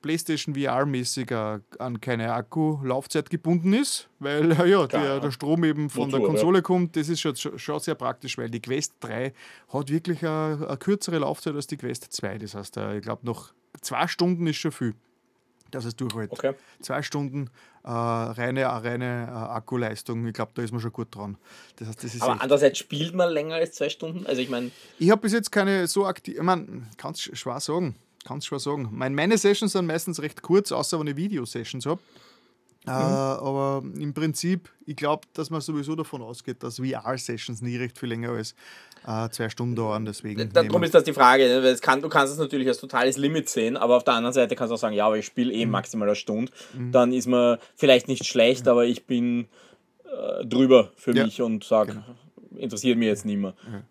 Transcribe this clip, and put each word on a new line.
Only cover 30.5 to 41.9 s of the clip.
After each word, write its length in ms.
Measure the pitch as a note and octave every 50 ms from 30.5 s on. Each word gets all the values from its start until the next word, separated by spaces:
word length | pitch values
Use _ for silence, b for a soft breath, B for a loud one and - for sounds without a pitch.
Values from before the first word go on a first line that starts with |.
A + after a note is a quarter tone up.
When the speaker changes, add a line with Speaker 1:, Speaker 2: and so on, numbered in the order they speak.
| E3+ G3+ G3+ -
Speaker 1:
außer 280 | - - - - - D#3+
wenn 80 | D3+
ich 80 | D3 C#3
Videosessions 680 | C#3+ F3 G#3 G#3 D3 A#2+ - - B2 A2+ - - C3 B2
hab. 140 | C#3+ D#3+ F#3 b b b b b b b b b b b b b _ _ _ _
Äh, 40 | B2+
Speaker 2:
Mhm. 60 | C3
Speaker 1:
aber 880 | C3 C3 C3+ C#3 C3+ C3+ C3+ C3+ - - C#3 C3+ C#3 C#3 C#3 C#3 C3+ C3 C3+ C3 C#3+
im 120 | D3+ D3 C#3
Prinzip, 540 | D#3 D#3+ D#3+ D#3 - - E3+ F#3+ F3 _ - _ _ -
ich 80 | - D3+
glaub, 360 | - D3 D3 D3+ D3+ - _ _
dass 160 | - D#3 C#3
man 100 | D#3+ D#3
sowieso 340 | C3+ - D#3 D3 C#3 C#3+ D#3+
davon 280 | D#3+ D3+ - - C3+ A#2
ausgeht, 400 | A2 B2 - - - B2 _ -
dass 140 | B2 A#2
V-R-Sessions 840 | - B2+ C3 B2+ A#2 - A#2 C3 B2 - - A#2 A2+ - - A#2+ G#2
nie 160 | A#2+ B2 A#2+
recht 220 | A#2+ B2+ A#2+ - -
viel 100 | - B2
länger 220 | A2+ A#2 A#2 A#2+
als, 240 | A#2+ A2+ A2 - - B B B B B B B B B -
äh, 240 | - A2 A2 A2+ A2+
zwei 200 | A2+ - A#2 A2
Stunden 260 | - - A#2+ B2 A#2+
dauern, 280 | A2+ A2+ A2 G#2+ G#2+ A2
deswegen 360 | G#2+ G#2 - - G#2+ G#2 G#2+ A2+ G#2+
Speaker 2:
Da, 100 | - E3+
Speaker 1:
nehmen 80 | C#3 G#2+
Speaker 2:
darum 120 | - -
ist 140 | E3+ D#3+ -
das 80 | E3+ -
die 100 | D#3+ C#3
Frage, 340 | C3+ C3 B2 C3 C3+ C3+
ne? 100 | B2 B2
Weil 160 | C3 C3 C3 B2+
es 80 | B2
kann, 200 | - -